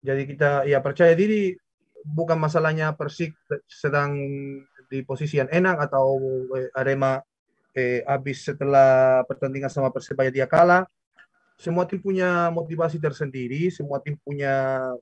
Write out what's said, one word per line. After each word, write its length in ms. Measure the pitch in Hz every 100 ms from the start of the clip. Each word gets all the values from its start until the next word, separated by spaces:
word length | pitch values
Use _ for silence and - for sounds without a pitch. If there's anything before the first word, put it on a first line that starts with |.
Jadi 260 | 131 135 139
kita, 380 | 143 147 143 139
ya, 160 | 139
percaya 320 | 139 139 170 165
diri, 400 | 208 214 196 180 _ _ _ -
bukan 320 | 151 151 165 160
masalahnya 560 | 156 160 156 156 156
Persik 420 | 156 147 - 165 - _ 143 _
sedang 480 | - 147 143 143 143 139 139 139 139 135 _ 131
di 80 | 135
posisi 380 | 131 135 151 147
yang 80 | 131
enak 420 | 160 185 170 147
atau, 300 | 135 135 135 131 131 127
eh, 160 | 131 127 -
Arema, 480 | 131 139 135 131 - _ _ _ _
eh, 320 | - 123 123
habis 420 | 117 139 135 135 -
setelah 800 | 143 139 139 135 131 131 131
pertandingan 480 | 127 131 139 135 135
sama 180 | 143 135
Persebaya 400 | 131 - 135 131
dia 160 | 131 131
kalah. 400 | 160 175 175 185 _ _ _ - _ _ _
Semua 320 | - 170 175
tim 160 | 196
punya 480 | 196 190 180 175 170
motivasi 480 | 170 160 160 165 156
tersendiri, 720 | 151 143 147 131 123 135 175
semua 320 | 180 147 139
tim 160 | 147 147
punya 640 | - 143 139 135 131 131 131 123